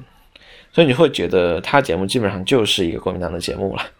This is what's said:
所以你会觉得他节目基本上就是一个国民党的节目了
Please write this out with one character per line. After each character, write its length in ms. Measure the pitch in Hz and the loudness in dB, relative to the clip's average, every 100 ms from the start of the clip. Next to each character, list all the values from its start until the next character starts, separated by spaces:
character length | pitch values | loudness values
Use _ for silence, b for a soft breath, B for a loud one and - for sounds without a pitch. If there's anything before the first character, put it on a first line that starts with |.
| - _ B B B B B | -20 _ B B B B B
所 100 | - | 2
以 40 | 156 | 4
你 60 | |
会 160 | 123 147 | 4 2
觉 180 | - 87 | 2 0
得 340 | 95 87 82 | 2 2 0
他 200 | - 143 | 0 0
节 140 | 135 85 | 2 -2
目 100 | 98 | -2
基 140 | 131 | -2
本 100 | 104 | -2
上 140 | 95 | -4
就 220 | 95 135 104 | 0 2 2
是 200 | - 87 | 0 -2
一 60 | |
个 80 | 113 | -2
国 140 | - | -4
民 80 | 90 | -4
党 100 | 87 | -6
的 80 | 87 | -6
节 160 | - - | -6 -4
目 200 | 98 - | -4 -6
了 80 | - | -10